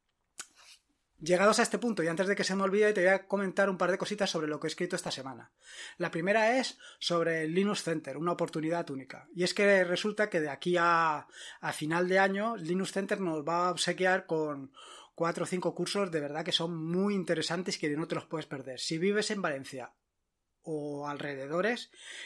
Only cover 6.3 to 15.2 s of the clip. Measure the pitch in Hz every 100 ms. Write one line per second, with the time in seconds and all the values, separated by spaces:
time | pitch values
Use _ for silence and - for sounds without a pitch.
6.3 | 214 220 254 240 - - - - 170 165
7.3 | 165 156 175 202 208 - 156 156 139 170
8.3 | 170 165 160 156 170 165 135 127 - -
9.3 | 175 175 - 202 196 180 175 214 208 208
10.3 | 175 151 135 175 175 170 170 165 147 -
11.3 | - - - 160 143 151 170 180 190 196
12.3 | 196 220 226 160 180 190 196 196 202 185
13.3 | 156 147 170 180 170 - 170 185 185 185
14.3 | 160 156 139 135 - - - - -